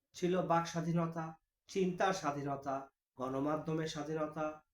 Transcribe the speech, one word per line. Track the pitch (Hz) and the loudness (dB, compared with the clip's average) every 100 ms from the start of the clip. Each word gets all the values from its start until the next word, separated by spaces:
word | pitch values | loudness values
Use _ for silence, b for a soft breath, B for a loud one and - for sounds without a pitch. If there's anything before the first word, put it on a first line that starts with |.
| _ | _
ছিল | - 175 180 | -4 0 2
বাক | 160 165 165 | 4 2 2
স্বাধীনতা, | 170 165 170 165 165 160 - _ _ - | 0 2 2 2 -2 -6 -10 _ _ -6
চিন্তার | 196 180 175 196 | 0 2 4 2
স্বাধীনতা, | 185 151 143 139 139 143 135 139 _ _ - | 2 0 -2 -2 -4 -2 -4 -4 _ _ -6
গণমাধ্যমের | 127 135 147 156 170 160 160 | -4 0 0 0 0 -2 -2
স্বাধীনতা | 151 147 156 151 160 156 156 - | -4 -4 -2 -2 -2 -4 -4 -14